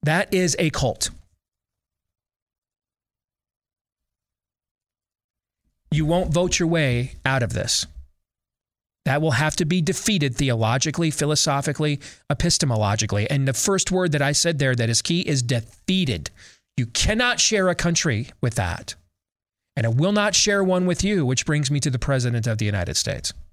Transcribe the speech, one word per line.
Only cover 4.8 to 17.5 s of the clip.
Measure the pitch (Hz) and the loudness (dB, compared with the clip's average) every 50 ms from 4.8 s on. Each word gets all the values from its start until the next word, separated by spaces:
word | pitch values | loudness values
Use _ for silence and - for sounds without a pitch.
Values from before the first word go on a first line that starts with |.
| _ _ _ _ _ _ _ _ _ _ _ _ _ _ _ _ _ _ _ _ _ _ | _ _ _ _ _ _ _ _ _ _ _ _ _ _ _ _ _ _ _ _ _ _
You | - 147 156 | 0 0 2
won't | 151 170 180 185 180 | 2 2 2 2 2
vote | 147 170 180 180 - - | 0 0 0 0 0 0
your | 180 160 | 0 0
way | 170 170 151 131 123 120 127 135 - - - | 2 2 2 2 0 0 -2 -4 -8 -4 -2
out | 135 135 135 | 0 0 0
of | 123 107 - | 0 -2 -2
this. | - - - - - - - - - - - _ _ _ _ _ _ _ _ _ _ _ _ _ _ _ _ _ _ _ | -4 -4 -2 -2 -4 -4 -6 -12 -20 -20 -20 _ _ _ _ _ _ _ _ _ _ _ _ _ _ _ _ _ _ _
That | - 131 147 | 0 0 2
will | 156 160 | 2 2
have | 127 113 151 156 - | 2 2 2 0 0
to | - 185 | 0 0
be | 151 180 185 | 0 2 0
defeated | 165 143 - - - - 214 185 147 139 123 | 2 0 -2 -2 -2 0 0 2 0 0 0
theologically, | - 147 135 120 113 110 107 120 135 - 156 139 - 170 160 | 0 0 0 2 2 2 2 2 0 0 -2 -2 0 -2 -2
philosophically, | 143 - 156 143 151 147 - 160 139 139 143 - 143 - 156 151 147 139 - - - - _ _ | 0 0 0 0 2 0 0 0 0 0 -2 -2 -2 -2 0 -2 -2 -4 -6 -16 -20 -20 _ _
epistemologically. | 151 - - 170 160 - - 139 120 107 104 101 101 - 107 101 - 104 104 - | -4 0 0 0 2 2 0 0 2 2 2 2 2 0 -2 -2 0 -2 0 0
And | 143 139 135 135 | 0 0 0 0
the | 135 | -2
first | - - - 196 190 - - | -2 0 0 0 0 0 0
word | 180 185 185 175 | 0 0 2 2
that | 147 147 | 2 2
I | 139 139 | 0 0
said | 147 - - 170 165 139 | 0 0 0 0 0 0
there | 143 131 127 | 0 0 2
that | 120 117 110 | 0 0 0
is | 117 - | 0 0
key | - - 165 175 | 0 0 -2 -2
is | 190 - 147 135 | 0 0 0 -2
defeated. | 123 117 131 117 110 - - - _ - 185 190 180 135 107 82 71 - - - - - - _ _ _ _ - | 0 0 -2 -2 -4 -6 -18 -12 _ -2 0 0 0 0 -2 -4 -6 -10 -14 -16 -20 -20 -20 _ _ _ _ -4
You | 123 | -4
cannot | 110 - - - - 214 220 254 247 240 - | -2 -2 -2 0 0 2 2 2 0 2 0
share | - - | 0 2